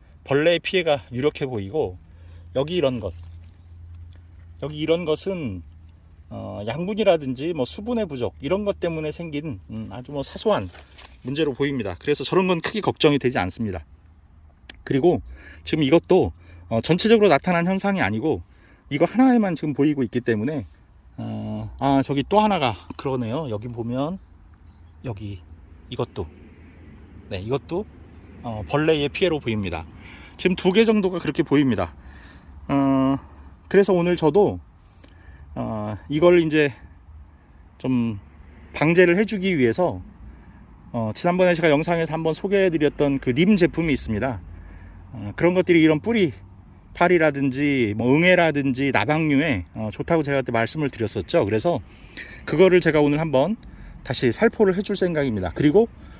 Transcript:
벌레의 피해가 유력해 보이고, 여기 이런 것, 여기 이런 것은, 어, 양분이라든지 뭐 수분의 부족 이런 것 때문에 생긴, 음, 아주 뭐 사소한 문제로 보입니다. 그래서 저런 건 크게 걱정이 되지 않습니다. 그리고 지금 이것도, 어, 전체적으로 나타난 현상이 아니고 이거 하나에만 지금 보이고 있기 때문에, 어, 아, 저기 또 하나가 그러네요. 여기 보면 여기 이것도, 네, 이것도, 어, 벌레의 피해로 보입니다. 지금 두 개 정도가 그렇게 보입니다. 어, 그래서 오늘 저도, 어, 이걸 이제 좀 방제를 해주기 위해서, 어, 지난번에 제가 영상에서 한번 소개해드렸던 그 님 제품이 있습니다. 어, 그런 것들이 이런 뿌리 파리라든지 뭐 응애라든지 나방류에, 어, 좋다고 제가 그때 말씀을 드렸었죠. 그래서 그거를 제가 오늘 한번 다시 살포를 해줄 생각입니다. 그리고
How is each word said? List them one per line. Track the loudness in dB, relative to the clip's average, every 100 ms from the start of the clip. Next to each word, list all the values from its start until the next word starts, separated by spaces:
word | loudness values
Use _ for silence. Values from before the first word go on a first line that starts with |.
| -20 -12
벌레의 | -2 2 2 2
피해가 | 0 -2 0 0 -2
유력해 | -4 -2 -2 -6
보이고, | -6 -6 -4 -4 -6 -18 -20 -20 -20 -8 -4
여기 | -2
이런 | 0 0 -2
것, | -6 -10 -16 -20 -20 -20 -20 -20 -20 -20 -20 -20 -20 -20 -20 -12
여기 | -10 -4
이런 | 0 0
것은, | 0 -2 -4 -6 -6 -8 -12 -20 -20 -20 -20 -20 -18
어, | -14 -12 -10 -8
양분이라든지 | -6 -6 0 2 2 0 -6 -6
뭐 | -4
수분의 | -6 -6 -6 -4 -4
부족 | -4 -6 -6
이런 | -4 -2
것 | -2 -4
때문에 | -4 -4 -6
생긴, | -8 -10 -8 -8 -10 -12
음, | -12 -12
아주 | -14 -12
뭐 | -10
사소한 | -8 -4 0 0 -2 -12 -20 -20 -20 -14
문제로 | -6 -2 -2
보입니다. | 0 -2 -2 -6 -6
그래서 | -4 -4
저런 | 0 0 2
건 | 0
크게 | -4 -2
걱정이 | -2 2 4 4
되지 | 0 0
않습니다. | -2 -4 -6 -6 -12 -20 -20 -20 -20 -20 -20 _ -18 -12
그리고 | -2 2 4 2 -2 -16 -20 -16
지금 | -6 -2
이것도, | 4 4 4 2 2 -4 -18 -18 -4
어, | -2
전체적으로 | 0 2 4 6 6
나타난 | 4 2 0 0
현상이 | -2 -2 0
아니고 | 0 0 -2 -4 -6 -20 -20 _ -8
이거 | 0
하나에만 | 0 4 4 4 2
지금 | -2 -2
보이고 | 0 2 0
있기 | -2 -2
때문에, | -2 -2 -2 -6 -8 -16 _ -20 -20 -14
어, | -10 -8 -8 -8 -10 -4
아, | 0 2
저기 | 0 -2 0
또 | 2
하나가 | 2 2 -2 -4 -10 -10
그러네요. | -6 -4 -4 -6 -6
여기 | -8 -8
보면 | -8 -6 -4 -4 -8 -14 -20 -20 -20 -20 -20 -20 -14
여기 | -12 -10 -10 -14 -16 -20 -20 -20 -12
이것도, | -8 -8 -8 -12 -14 -20 -20 -20 -20 -20 -20 -20 -20 -12
네, | -10
이것도, | -6 -6 -6 -8 -10 -14 -20 -20 -20 -16
어, | -12 -10 -4
벌레의 | 0 2 0 -2
피해로 | -2 -2 0
보입니다. | -2 -4 -4 -6 -10 -18 -20 -20 -20 -2
지금 | -2 0
두 | 2
개 | 4
정도가 | 4 4 0 -2
그렇게 | -4 -2
보입니다. | 2 4 4 0 -4 -8 -20 -20 -20 -20 -20 -14 -4
어, | 0 2 2 2 0 -6 -20 -20 -20 0
그래서 | 4 4
오늘 | 4 2 2
저도, | 2 4 4 0 -10 -20 -20 -20 -20 -20 -20 -20 -14
어, | -10 -6 -6 -6 -8 -6
이걸 | 2 6 6
이제 | 4 2 0 -2 -18 -20 -20 -20 -20 -20 _ -20 -20 -8
좀 | -2 -2 -2 -6 -12 -20 -20 -20 -12
방제를 | -2 2 4 4 4
해주기 | 0 -2 -2 2
위해서, | 2 2 -2 -4 -12 -20 -20 -20 -20 -20 -20 -20 -10
어, | -6 -6
지난번에 | -2 0 4 4
제가 | 4 4
영상에서 | 2 2 -2 -2
한번 | -2 -4
소개해드렸던 | -4 -2 0 2 2 0 0 0 0
그 | 0
님 | 2 4 4
제품이 | 2 0 -2
있습니다. | -2 -2 -4 -2 -4 -12 -18 -18 -20 -20 -20 -18
어, | -12 -10 0
그런 | 0
것들이 | 2 2 4
이런 | 4 4
뿌리 | 0 0 0 -2 -16 -20 -20 -20 -8
파리라든지 | 0 4 4 4 2 -2 0 0 2 0 0
뭐 | 2
응애라든지 | 4 6 6 4 2 0 0 0
나방류에, | 0 0 0 2 2 2 -2 -4
어, | -8 -8
좋다고 | -6 -2 0
제가 | 0 -2
그때 | 0
말씀을 | 0 0 -2 -4
드렸었죠. | -2 -4 -4 -2 0
그래서 | 2 0 0 -2 -4 -20 -20 -18 -16 -16
그거를 | -2 4 6 6
제가 | 4 2
오늘 | 2 2
한번 | 0 2 0 -2 -10 -20 -18 -14
다시 | -8 -2 0
살포를 | 2 0 2 2 2
해줄 | -2 -2
생각입니다. | -2 0 0 -2 -4 0
그리고 | 4 4 2 -2 -20